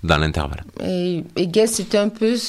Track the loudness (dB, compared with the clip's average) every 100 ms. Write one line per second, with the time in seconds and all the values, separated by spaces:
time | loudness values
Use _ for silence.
0 | 2 4 4 0 -2 -6 -12 -8 -4 -2
1 | -2 -2 -4 -2 0 2 2 0 0 0
2 | 0 0 0 0